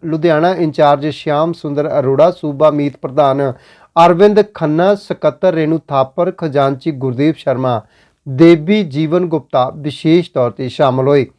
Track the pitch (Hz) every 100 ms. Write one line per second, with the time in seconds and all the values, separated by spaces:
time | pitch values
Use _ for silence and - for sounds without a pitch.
0 | 170 156 170 151 170 180 160 147 151 143
1 | 151 143 - 147 165 170 156 143 147 -
2 | 131 135 165 175 156 139 156 147 143 131
3 | 151 139 143 139 139 127 _ _ _ -
4 | 170 170 208 208 208 - 160 156 185 202
5 | - - 202 202 185 165 156 160 - 139
6 | 135 - 175 185 160 139 139 135 165 139
7 | 131 120 147 156 - 131 127 117 - _
8 | _ _ - 127 165 170 151 214 180 135
9 | 156 175 180 156 - 139 127 156 143 135
10 | 160 170 170 143 120 - 127 - 143 127
11 | 131 143 127